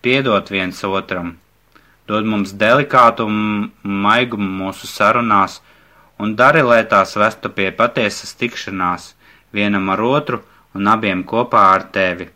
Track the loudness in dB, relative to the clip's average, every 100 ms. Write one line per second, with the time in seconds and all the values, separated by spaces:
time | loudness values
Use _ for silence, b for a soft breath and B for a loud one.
0 | 0 0 2 0 0 -6 -6 -6 -4 -4
1 | -6 -8 -8 -14 _ _ _ b b b
2 | -6 -4 -2 -2 -4 0 2 2 4 4
3 | 4 4 -2 -2 -2 -2 -6 _ -6 -2
4 | 0 0 0 -4 -6 -6 -8 -8 -14 0
5 | 2 2 2 2 0 -4 b b b b
6 | b b -6 2 4 4 4 4 4 2
7 | 2 2 0 0 -10 -4 -4 0 -2 0
8 | -4 -4 -14 -8 -8 -8 -10 -4 -4 -4
9 | -10 _ b b b -4 0 0 0 -2
10 | 0 0 -2 -8 b b b -4 0 2
11 | 0 -4 -4 -2 0 4 4 4 0 -2
12 | -2 -2 -10